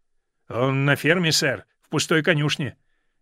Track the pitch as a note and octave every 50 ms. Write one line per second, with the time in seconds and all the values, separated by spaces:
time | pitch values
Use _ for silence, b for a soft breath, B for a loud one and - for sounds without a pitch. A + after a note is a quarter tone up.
0 | _ _ _ _ _ _ _ _ _ - G2+ A2+ B2+ C3+ C3+ C3+ C#3 C#3+ C#3 -
1 | - C#3+ E3+ F#3+ E3+ D#3+ D3 - D#3+ C#3 A#2 F#2 - _ _ _ _ _ D#3 D3
2 | - - F3 D#3+ D3 F#3+ E3+ D3 D3+ D3 - - C#3+ A2 - _ _ _ _ _
3 | _ _ _ _